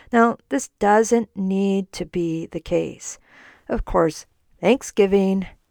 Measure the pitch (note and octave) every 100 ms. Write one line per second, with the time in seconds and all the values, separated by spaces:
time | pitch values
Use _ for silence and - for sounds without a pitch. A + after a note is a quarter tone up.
0 | - A#3 A#3 - - C4+ - - G#3 G#3
1 | A3+ A#3 A3 - F#3+ F#3+ G3 G3 F#3+ -
2 | F3 F3+ E3+ E3 E3 E3+ - E3+ D#3 -
3 | - - _ _ - _ - A#3 - F#3
4 | E3 - - _ _ - E3+ B3+ - -
5 | G3 G3 F#3+ F#3+ F#3 - _